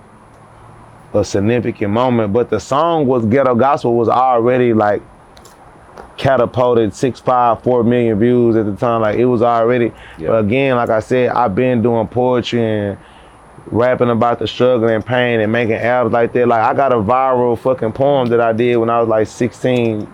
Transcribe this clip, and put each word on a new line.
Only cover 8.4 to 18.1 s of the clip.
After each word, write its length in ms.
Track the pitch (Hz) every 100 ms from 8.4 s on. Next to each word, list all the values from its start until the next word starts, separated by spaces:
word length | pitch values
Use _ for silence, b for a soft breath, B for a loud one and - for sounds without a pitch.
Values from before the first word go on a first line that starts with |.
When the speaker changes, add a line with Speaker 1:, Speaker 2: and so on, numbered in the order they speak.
| 120
Speaker 1:
at 120 | 113 104
the 100 | 98
time. 260 | 123 117
Like, 140 | 107 104
it 60 |
was 180 | 123 120
already, 480 | 117 117 113 123 117 - B B
Speaker 2:
Yeah. 120 | 78
Speaker 1:
but 160 | 113
again, 320 | 104 127 139 123
like 120 | 117
I 100 | 110
said, 300 | 107 127 120
I've 260 | - 120 95
been 260 | 127 123
doing 240 | 117 117 98
poetry 560 | 120 127 123 - 123
and 360 | 113 107 101 95 B B B B B - -
rapping 420 | 101 123 123 123
about 280 | 113 120 117
the 80 | 107
struggle 400 | - 123 123 113
and 160 | 110
pain 360 | 107 123 123 117
and 100 | 104
making 240 | 120 113 104
albums 360 | 113 127 117
like 200 | 120 117
that. 120 | 123 120
Like, 140 | 117
I 100 | 113
got 180 | 135 139
a 40 | 120
viral 600 | 101 127 131 127 123 113
fucking 340 | 131 131 113
poem 360 | 107 139